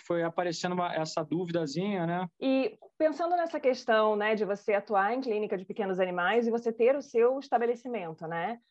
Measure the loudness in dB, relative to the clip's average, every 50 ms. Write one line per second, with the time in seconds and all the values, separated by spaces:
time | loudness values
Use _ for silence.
0 | -4 -2 0 0 0 -2 -2 -2 -2 -2 -2 -4 -4 -2 -2 -2 -2 -2 -2 -2
1 | -4 -2 -4 -6 -4 -2 -2 -2 -2 -2 -2 -2 -2 -2 -2 -2 -2 -2 -2 -2
2 | -2 -2 -2 -2 -4 -6 -6 _ -2 0 2 2 0 -2 -4 -10 -18 -14 _ 0
3 | 0 0 0 0 -2 0 0 0 0 -2 -4 0 0 0 0 0 2 2 4 4
4 | 4 4 2 2 2 0 0 0 0 -2 -2 -2 0 0 0 0 0 0 2 2
5 | 2 2 0 -2 -2 -2 -2 -2 -2 -4 -4 -6 -6 -6 -6 -4 -4 -2 0 0
6 | 0 0 0 0 0 2 2 2 2 2 0 0 -2 -4 0 4 4 4 4 2
7 | -2 -2 2 4 4 4 2 0 -2 -2 0 2 2 0 -2 -2 -6 -8 -6 -6
8 | -6 -8 -10 -10 -8 -6 -4 -4 -4 -4 -6 -10 _ _